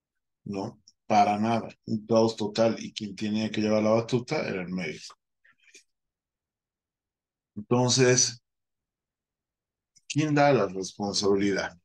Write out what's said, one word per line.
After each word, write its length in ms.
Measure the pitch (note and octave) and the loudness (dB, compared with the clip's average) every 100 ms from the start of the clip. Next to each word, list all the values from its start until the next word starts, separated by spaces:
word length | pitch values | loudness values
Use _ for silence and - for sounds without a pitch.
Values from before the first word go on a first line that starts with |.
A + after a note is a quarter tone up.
| _ _ _ _ | _ _ _ _
No, 360 | - G2 A2 - _ _ - | -10 -8 -8 -12 _ _ 0
para 300 | G#2+ G2+ G#2 | 4 4 2
nada. 300 | A2 A2+ - - - | 0 -2 -4 -12 -8
Un 200 | A2 G#2 | -8 0
caos 300 | A2+ A2+ - | 2 2 0
total 400 | G#2 - A2+ G#2+ | -4 0 0 0
y 140 | A2 | -8
quien 240 | - G#2 F#2 | -10 -12 -6
tenía 340 | G#2+ G#2+ G#2+ | -4 -2 -4
que 100 | G#2+ | -2
llevar 220 | G#2+ G#2+ | 0 2
la 80 | G#2+ | 2
batuta 480 | A2+ A#2 B2 - - - | 2 0 -4 -4 -6 -6
era 160 | F#2+ | -6
el 60 | F2 | -6
médico. 480 | F#2 D#2+ E2+ - - _ _ _ _ _ - _ _ _ _ _ _ _ _ _ _ _ _ _ _ _ _ _ G#2 | -8 -8 -10 -16 -20 _ _ _ _ _ -20 _ _ _ _ _ _ _ _ _ _ _ _ _ _ _ _ _ -16
Entonces, 840 | - B2 B2 B2 B2+ B2 - - _ _ _ _ _ _ _ _ _ _ _ _ _ _ _ _ - | 0 2 2 4 4 4 2 -4 _ _ _ _ _ _ _ _ _ _ _ _ _ _ _ _ -6
¿quién 280 | C#3+ D#3 D3 | -2 2 4
da 160 | C#3+ | 4
la 140 | B2 G2 | 4 0
responsabilidad? 1120 | F#2+ F#2 - G2+ F#2+ G2+ G2 G2+ F#2+ F#2 - | -4 -10 -6 -4 0 2 2 2 -2 -4 -10